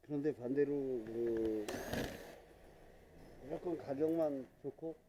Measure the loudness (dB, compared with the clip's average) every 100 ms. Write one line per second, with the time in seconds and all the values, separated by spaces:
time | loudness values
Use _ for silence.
0 | -2 0 0 0 2 4 4 4 0 -2
1 | -2 0 2 4 4 2 -2 -4 -2 -2
2 | -2 -6 -12 -16 -18 -20 -20 -20 -20 -20
3 | -20 -18 -18 -14 -6 -4 -2 -2 -2 2
4 | 4 4 4 2 -6 -8 -8 -6 -10 -10